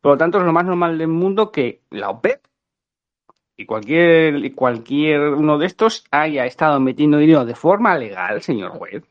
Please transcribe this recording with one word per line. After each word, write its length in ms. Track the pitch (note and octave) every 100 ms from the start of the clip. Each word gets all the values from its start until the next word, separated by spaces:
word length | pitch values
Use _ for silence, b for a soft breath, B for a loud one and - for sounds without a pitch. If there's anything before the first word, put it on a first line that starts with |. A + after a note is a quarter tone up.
Por 120 | C#3+
lo 60 | C#3
tanto, 200 | D#3+ G3
es 60 |
lo 80 | F3+
más 140 | E3 F3+
normal 320 | F3+ E3+ D#3+
del 100 | D#3+
mundo 420 | D#3+ F#3 G3 G#3+
que 300 | D#3 B2 - _
la 200 | - G2+
opep 340 | A2 F#3+ C#5 _ _ _ _ _ _ _ _ _ _ _ _
y 80 |
cualquier, 800 | - A2 G#2 D#3+ E3+ E3 D#3+ D3+
y 60 | C3+
cualquier 720 | - B2+ A#2 - C#3+ D#3 D3
uno 360 | D3 C#3+ D3+ D3
de 100 | F3
estos 380 | - - - _
haya 340 | C#3+ D#3 C#3+
estado 340 | B2+ - D#3 C#3+
metiendo 400 | C3 A#2+ D3+ D3
dinero 260 | D3+ D#3
de 100 | A#2+
forma 420 | A2+ D#3+ G3+ A3+ F3
legal, 460 | A2+ F#2+ F2+ G#2
señor 300 | - B2 F#2
juez 300 | - F2 G2+ _